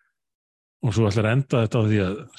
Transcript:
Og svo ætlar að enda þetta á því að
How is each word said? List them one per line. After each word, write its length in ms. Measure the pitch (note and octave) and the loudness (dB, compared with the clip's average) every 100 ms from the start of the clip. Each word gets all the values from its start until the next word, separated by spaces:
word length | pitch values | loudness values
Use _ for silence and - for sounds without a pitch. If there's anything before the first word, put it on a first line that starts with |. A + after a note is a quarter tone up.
| _ _ _ _ _ _ _ _ | _ _ _ _ _ _ _ _
Og 80 | A#2+ | -2
svo 160 | G#2+ G#2 | 0 0
ætlar 220 | A2 A2 | 2 0
að 80 | C3 | 0
enda 260 | - B2 | 0 0
þetta 160 | A2 A#2+ | 0 0
á 40 | G#2+ | 0
því 120 | G#2+ | 0
að 120 | F#2 G#2 - | -2 -6 -12